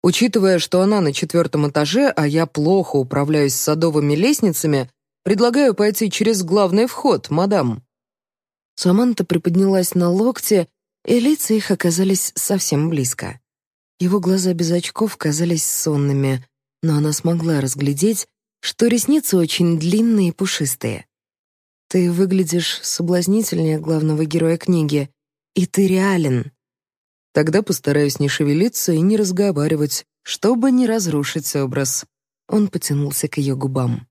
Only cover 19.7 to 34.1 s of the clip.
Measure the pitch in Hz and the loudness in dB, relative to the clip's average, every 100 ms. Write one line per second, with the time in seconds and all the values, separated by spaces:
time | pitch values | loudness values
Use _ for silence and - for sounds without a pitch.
19.7 | 165 165 214 233 214 180 - 190 - 139 | 2 0 0 2 2 0 -2 -6 -4 -4
20.7 | - 117 - - _ _ _ _ _ _ | -4 -6 -8 -14 _ _ _ _ _ _
21.7 | _ _ 185 175 175 190 185 170 170 165 | _ _ 0 0 0 0 2 0 -2 -4
22.7 | - - - 170 180 175 208 214 175 160 | -6 -8 -6 -2 0 2 0 0 -2 0
23.7 | 156 156 160 156 151 156 160 160 170 - | -2 -2 0 0 0 -2 0 0 0 0
24.7 | 175 151 147 143 _ _ _ _ - 180 | 0 2 -2 -4 _ _ _ _ -2 0
25.7 | - 196 185 196 190 147 127 120 _ _ | 2 2 2 2 0 0 -2 -4 _ _
26.7 | _ _ _ _ _ _ - 147 185 214 | _ _ _ _ _ _ 0 2 0 0
27.7 | 175 - 147 147 - 143 - 147 147 226 | -2 0 2 0 0 -2 0 0 2 0
28.7 | - - 160 180 214 202 180 202 147 151 | -2 -2 2 2 2 0 0 0 0 -2
29.7 | 156 147 - - _ - - 202 247 269 | 0 -2 -4 -10 _ -12 -2 0 2 2
30.7 | 254 240 226 175 147 139 165 139 147 135 | 2 2 0 -2 -2 -2 -6 -4 -4 -2
31.7 | 139 135 - - _ _ _ - 214 202 | -2 -4 -6 -10 _ _ _ -4 0 0
32.7 | 170 - 143 143 139 147 - 139 135 135 | -2 -4 -2 -2 -4 -4 -2 -2 -2 -2
33.7 | 131 123 117 - | -2 -2 -4 -8